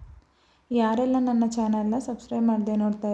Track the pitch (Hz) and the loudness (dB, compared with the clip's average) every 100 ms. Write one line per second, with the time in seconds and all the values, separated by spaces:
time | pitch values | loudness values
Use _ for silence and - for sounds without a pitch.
0 | - - _ _ _ _ - 240 220 220 | -18 -20 _ _ _ _ -4 0 2 2
1 | 254 262 254 233 233 233 220 214 214 233 | 2 2 2 2 2 0 0 0 0 -2
2 | 262 226 - 233 226 220 208 214 214 208 | -4 -10 -6 0 2 2 0 0 0 -2
3 | 208 | -2